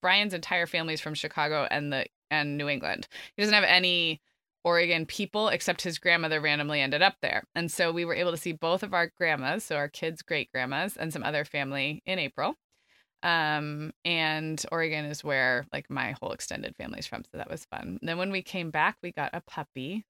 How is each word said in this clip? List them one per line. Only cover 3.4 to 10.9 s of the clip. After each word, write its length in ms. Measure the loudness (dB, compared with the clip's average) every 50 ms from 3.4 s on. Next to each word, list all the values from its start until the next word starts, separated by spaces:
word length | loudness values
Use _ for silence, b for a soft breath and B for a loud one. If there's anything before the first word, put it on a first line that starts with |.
| 2
doesn't 100 | 4 6
have 100 | 6 8
any 540 | 8 8 6 6 4 4 2 2 0 0 -4 _ _ _ _ _ _ _ _ 2
Oregon 420 | 4 6 6 6 4 4 2 0
people 440 | -2 -4 -4 -4 -2 0 0 2 2
except 340 | 2 2 2 0 0 0 -2
his 160 | -4 -6 0
grandmother 420 | 2 4 4 4 4 2 0 2
randomly 400 | 2 2 2 2 2 0 2 2
ended 220 | 2 2 4 6 6
up 140 | 4 4 2
there. 220 | -2 -2 0 -2 -4 -4 -4
And 180 | -4 -4 -2
so 200 | 0 2 2 2
we 140 | 2 0 0
were 100 | 0 0
able 160 | 0 0 0
to 60 | 0
see 140 | -2 -4 -6
both 300 | -4 -2 0 0 0 0
of 140 | 0 0 0
our 160 | 0 0 0 0 0
grandmas, 440 | 0 0 2 0 0 -2 -2 -2 -2
so 120 | -2 -2
our 140 | -2 -2 -2
kids' 340 | -4 -4 -4 -4 -4 -6 -4
great 280 | -2 -2 -2 -2 -2
grandmas 460 | -4 -4 -2 -2 -2 -2 -2 -4